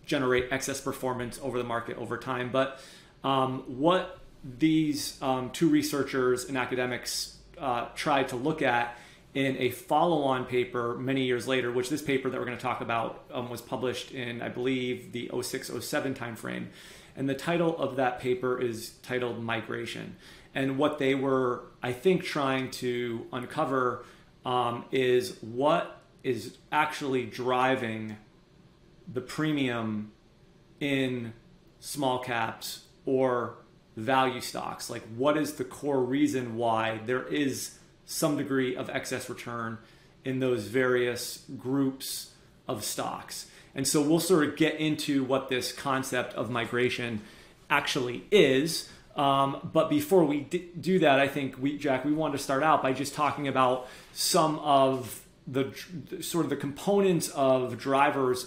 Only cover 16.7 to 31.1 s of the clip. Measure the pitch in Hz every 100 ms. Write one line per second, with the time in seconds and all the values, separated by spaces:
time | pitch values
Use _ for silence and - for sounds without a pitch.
16.7 | - - - - - 135 135 - 170 165
17.7 | 165 131 127 127 - 127 123 127 123 120
18.7 | 110 - - - 123 120 113 113 113 113
19.7 | 117 113 110 110 - - - - 139 135
20.7 | 135 147 147 135 139 135 131 123 120 -
21.7 | - 123 123 190 180 - 151 135 131 127
22.7 | - 123 120 120 117 - 131 120 147 147
23.7 | 135 123 120 - - - - 123 123 120
24.7 | 117 - 135 127 123 110 - 110 120 147
25.7 | 170 - - - - 135 113 123 - -
26.7 | 151 151 - 139 131 110 - 123 127 131
27.7 | 131 113 110 110 107 - - _ - -
28.7 | _ - - - 120 - - 156 147 127
29.7 | 117 110 107 107 - _ _ - - -
30.7 | - 143 135 131